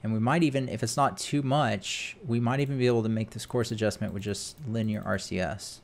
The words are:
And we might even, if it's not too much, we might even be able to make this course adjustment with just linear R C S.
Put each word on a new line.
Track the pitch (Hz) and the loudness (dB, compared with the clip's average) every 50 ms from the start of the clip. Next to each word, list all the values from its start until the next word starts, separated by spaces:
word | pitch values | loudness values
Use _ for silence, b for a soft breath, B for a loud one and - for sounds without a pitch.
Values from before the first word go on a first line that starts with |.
| - | 0
And | 110 | 0
we | 110 110 | 0 2
might | 110 123 147 175 165 | 2 4 4 4 4
even, | 147 131 139 131 | 4 2 0 -2
if | - 95 110 - | -2 -4 -4 -4
it's | 117 - | -2 2
not | 147 139 123 92 | 2 2 2 2
too | - - - - 147 | -4 -4 -2 0 0
much, | 131 127 135 151 143 113 107 98 - - - - - - - - 208 | 2 2 2 2 4 2 0 -2 -2 -6 -6 -6 -6 -10 -10 -10 -4
we | 135 117 120 | 0 0 2
might | 120 117 127 139 | 2 2 2 2
even | 143 135 143 | 0 0 2
be | 131 123 | 2 4
able | 123 120 117 110 | 4 4 4 4
to | 110 | 2
make | 113 110 113 - | 0 0 -2 -4
this | - - - | -6 -12 -8
course | - - 123 123 123 | -2 0 0 0 0
adjustment | 120 107 110 104 - - 110 101 - | 0 2 2 0 2 0 -4 -4 -4
with | 101 | -4
just | 98 104 98 - - - - - 156 | -4 -4 -4 -4 -6 -10 -12 -10 -8
linear | 104 110 117 110 107 107 104 - | -4 -2 0 0 0 -2 -2 -2
R | 95 98 | -2 -2
C | 95 - - 92 92 | -2 -2 -4 -2 -2
S. | 92 78 - 95 - - - - | 0 -2 -4 -6 -10 -14 -16 -16